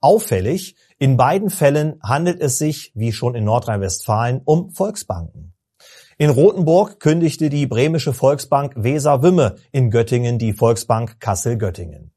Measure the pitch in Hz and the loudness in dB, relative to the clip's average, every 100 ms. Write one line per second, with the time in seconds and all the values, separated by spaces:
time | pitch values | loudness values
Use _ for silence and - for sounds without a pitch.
0 | 139 214 - 95 95 185 - _ _ _ | 4 2 2 -2 -2 -4 -8 _ _ _
1 | 135 127 127 185 202 - 143 147 151 - | 0 4 2 2 -2 0 2 2 -2 -6
2 | 104 139 175 175 151 131 151 151 - 107 | -4 -2 -2 -2 -4 -2 -4 -4 -12 -6
3 | 113 107 123 120 107 117 123 104 98 - | -6 -2 -4 -2 0 0 0 -4 -4 -6
4 | - 110 113 131 131 156 180 - 196 208 | -2 -2 0 -2 0 0 -2 -6 -6 -6
5 | - 87 82 - 80 _ _ _ - - | -10 -10 -10 -16 -20 _ _ _ -20 -20
6 | _ _ 147 127 180 214 160 170 202 - | _ _ 2 6 4 4 2 2 2 0
7 | 151 160 165 - 156 143 135 113 147 160 | 0 2 0 0 -2 -2 -2 0 0 0
8 | 151 127 131 143 - 139 143 - 110 147 | -2 0 0 0 0 -2 -2 -4 -2 0
9 | 147 135 160 180 120 - _ 139 120 117 | 0 4 4 4 2 -2 _ 0 2 2
10 | 113 123 120 120 113 - 117 113 - 113 | 2 0 0 -2 -2 0 0 0 0 -2
11 | 117 - - 95 120 117 101 87 85 73 | -2 -8 -6 -4 -4 -4 -4 -6 -14 -16
12 | - | -20